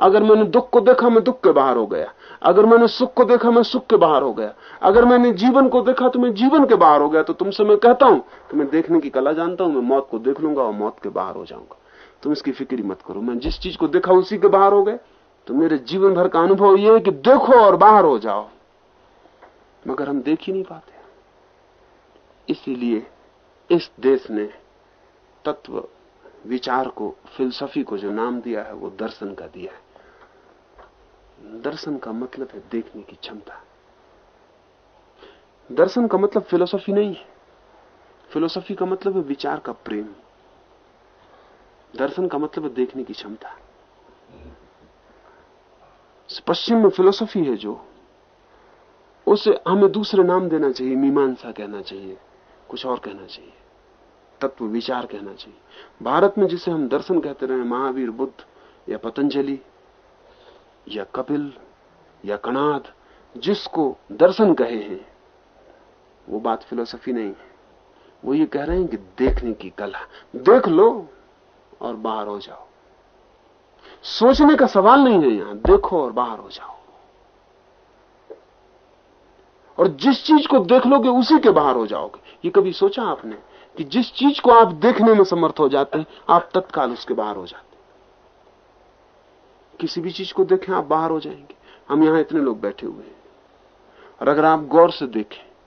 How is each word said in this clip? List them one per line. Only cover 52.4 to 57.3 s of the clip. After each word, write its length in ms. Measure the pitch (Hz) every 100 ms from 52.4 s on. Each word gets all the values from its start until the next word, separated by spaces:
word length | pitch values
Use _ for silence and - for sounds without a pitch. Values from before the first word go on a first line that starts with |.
| _ _ -
कुछ 180 | 120 131
और 120 | 120
कहना 280 | - 98 92
चाहिए, 260 | - - _ _ _ _ _ _ _ _ -
तत्व 240 | 107 -
विचार 420 | 113 113 113 127 120
कहना 280 | 104 101
चाहिए। 260 | 98 - - _ - - -
भारत 320 | 117 147 196 196
में 80 | 190
जिसे 240 | 170 -
हम 180 | 160 135
दर्शन 320 | 135 - 180
कहते 260 | 147